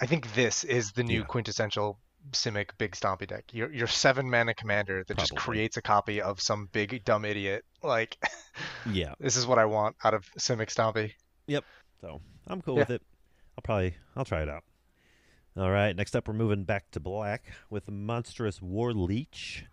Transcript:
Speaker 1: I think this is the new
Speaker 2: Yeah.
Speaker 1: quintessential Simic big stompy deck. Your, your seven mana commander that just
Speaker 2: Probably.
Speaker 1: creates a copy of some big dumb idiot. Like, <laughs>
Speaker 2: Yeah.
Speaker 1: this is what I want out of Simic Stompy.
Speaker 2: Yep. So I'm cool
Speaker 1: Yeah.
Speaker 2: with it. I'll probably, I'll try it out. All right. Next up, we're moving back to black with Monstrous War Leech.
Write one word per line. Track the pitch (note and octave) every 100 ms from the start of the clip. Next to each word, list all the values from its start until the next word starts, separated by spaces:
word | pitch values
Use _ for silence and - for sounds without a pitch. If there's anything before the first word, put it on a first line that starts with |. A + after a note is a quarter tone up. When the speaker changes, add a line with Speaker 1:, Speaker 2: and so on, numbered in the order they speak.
Speaker 1:
I | B2
think | D#3+ A#2+
this | G#2+ A#2 -
is | D3 B2 A2+
the | B2
new | A#2+ A2+
Speaker 2:
Yeah. | G#2
Speaker 1:
quintessential | B2 G#2+ - G#2+ G#2 G#2 G2+ _ _ C#3
Simic | B2+ B2+ G#2 G2+ -
big | G#2+ -
stompy | G#2+ F#2 G2
deck. | G#2 -
Your, | A2+ A2+
your | C3+ A#2
seven | - C#3+ C3 C3
mana | A#2+ A#2
commander | A2 G#2+ G#2 G2 F#2+ F#2
that | G2+
just | E2 -
Speaker 2:
Probably. | -
Speaker 1:
creates | A2 A2 -
a |
copy | - G#2 G#2+ G#2
of | F#2+ G2
some | - G#2 G2+
big | A2 G#2 B2
dumb | G2+ G#2+
idiot. | G#2+ G#2 G2 G#2 - _
Like, | D3+ A#2 A2+ - - - - -
<laughs> | - - A3+
Speaker 2:
Yeah. | G3 C3+ -
Speaker 1:
this | C#3 B2
is | A#2+
what | B2
I | A2
want | G#2+ G#2+ -
out | A2
of | G#2+ - -
Simic | - A#2 G#2+
Stompy. | - A2+ A2 G#2+ - _ _ -
Speaker 2:
Yep. | C#3+ - - _ _
So | F2 D2+ - - -
I'm | F#3
cool | E3
Speaker 1:
Yeah. | C3+
Speaker 2:
with | C3+
it. | A#2+ - _ _ _ - -
I'll |
probably, | - G#2+ F#2 E2+ - B2
I'll |
try | C3 D#2+
it | D2
out. | D#2 - _ _ _ _ _ _ _ _
All | - F#2
right. | G2+ G#2
Next | F2 G#2 B2
up, | A2
we're |
moving | A2 A2 G#2
back | F#2 G2+ -
to | -
black | D#2 G2+ G#2 A#2 - - -
with | G#2 -
Monstrous | G2+ G#2 A#2 - - A2 -
War | F2+ G2 A#2+
Leech. | A2 F2 A2 D#3 - - - -